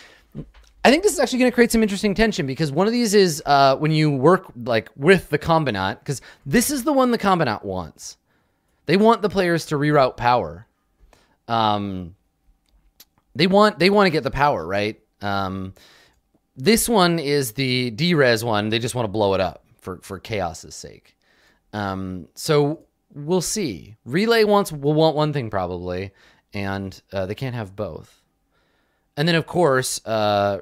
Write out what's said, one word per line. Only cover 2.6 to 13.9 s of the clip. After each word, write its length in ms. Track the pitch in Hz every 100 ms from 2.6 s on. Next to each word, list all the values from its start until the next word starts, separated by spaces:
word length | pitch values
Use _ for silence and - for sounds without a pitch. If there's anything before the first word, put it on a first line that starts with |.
| 156
one 140 | 139 202
of 80 |
these 220 | 240 233 202
is, 260 | 185 151 -
uh, 280 | 143 139 135
when 160 | 156
you 200 | 156 151
work, 340 | 139 143 180 - 120
like, 340 | 120 113 - -
with 340 | 143 190 -
the 100 | 143
Combinat, 640 | 160 165 139 101 95 120 -
'cause 160 | 135 - - 135
this 240 | 202 240
is 140 | 285
the 100 | 247
one 160 | 269 254
the 80 | 233
Combinat 480 | 202 180 135 104 101
wants. 520 | 92 78 - - - _ _ _ _ _ _ -
They 100 | 190
want 280 | 220 220
the 60 | 202
players 360 | 196 180 165 -
to 100 | 147
reroute 380 | 147 147 127 -
power. 520 | 120 123 82 82 - _ _ _ _ _ _ _ -
Um, 680 | 113 110 104 101 95 85 92 _ _ _ _ _ _ _ _ - _ _
they 140 | 120 180
want, 320 | 196 214 208
they 100 |
wanna 220 | 180